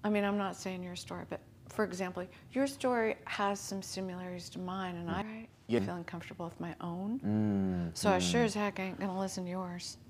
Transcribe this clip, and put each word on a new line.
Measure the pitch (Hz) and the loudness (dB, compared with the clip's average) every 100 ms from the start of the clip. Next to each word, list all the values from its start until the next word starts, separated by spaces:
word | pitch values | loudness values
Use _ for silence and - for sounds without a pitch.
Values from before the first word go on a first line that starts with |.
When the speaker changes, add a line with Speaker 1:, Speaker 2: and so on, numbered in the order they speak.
Speaker 1:
I | 208 | 4
mean, | 208 | 4
I'm | 202 208 | 4 2
not | 196 180 | 0 -2
saying | 190 185 | -6 -4
your | 180 180 | -6 -8
story, | - 175 175 | -8 -8 -6
but | - - - - | -8 -8 -20 -10
for | - | 0
example, | 208 180 185 180 180 - - | 0 2 -2 -2 -8 -10 -4
your | 247 277 | 2 2
story | 277 254 240 220 - | 2 2 4 4 2
has | - - 202 202 | -4 0 2 2
some | - 196 | -2 -4
similarities | 185 - 190 180 180 180 170 | -4 -4 -4 -4 -6 -6 -8
to | 175 | -6
mine, | 180 185 185 175 | -4 -2 -2 -2
and | 170 | -2
I | 175 214 220 226 - - | 0 -2 -6 -12 -18 2
Speaker 2:
Yeah. | 117 | 2
Speaker 1:
feel | 190 175 | 2 -2
uncomfortable | 170 170 165 - 170 | -6 -8 -8 -8 -8
with | - | -6
my | 170 160 | -8 -6
own. | 175 170 202 247 | -6 -4 -2 -2
Speaker 2:
Mm, | - 208 214 202 190 185 85 - | 2 4 4 4 4 2 0 2
Speaker 1:
So | - | 4
I | 180 | 6
sure | 180 233 | 6 6
Speaker 2:
mm. | 233 | 4
Speaker 1:
as | |
heck | 202 208 196 | 4 0 0
ain't | 190 - | -4 -2
gonna | 196 185 | -2 0
listen | 190 190 | -2 -2
to | 180 | -4
yours. | 180 180 175 - - | -4 -4 -6 -8 -10